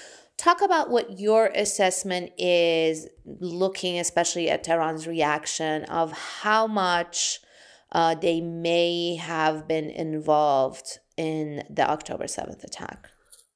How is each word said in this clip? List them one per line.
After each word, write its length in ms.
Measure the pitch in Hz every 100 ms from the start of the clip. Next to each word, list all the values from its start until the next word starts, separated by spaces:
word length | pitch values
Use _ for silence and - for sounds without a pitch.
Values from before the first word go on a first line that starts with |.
| - - _ -
Talk 240 | 349 349
about 260 | 381 330 -
what 300 | 240 - 190
your 300 | 208 220 220
assessment 840 | - 208 - 185 180 196 180 175 -
is, 680 | 180 175 170 165 160 160 156 _ -
looking 720 | 143 180 170 190 190 180 175
especially 500 | 170 - 170 175 160
at 160 | 156
Tehran's 420 | 170 165 160 160 160
reaction 760 | 165 151 151 - - 156 156
of 280 | - 165 160
how 540 | 156 - - 214 220 220
much, 760 | 208 185 175 170 - - - _ _ - - _
uh, 240 | - 165
they 280 | 160 175 165
may 720 | 170 170 165 170 170 175 170 165
have 500 | 165 160 160 156 156
been 220 | 160 151
involved 1080 | - 160 156 156 151 151 135 131 - - - _ -
in 480 | 160 156 151 143 -
the 180 | - 131
October 400 | 156 - - -
seventh 340 | - - -
attack. 460 | - - - - - _ _ - _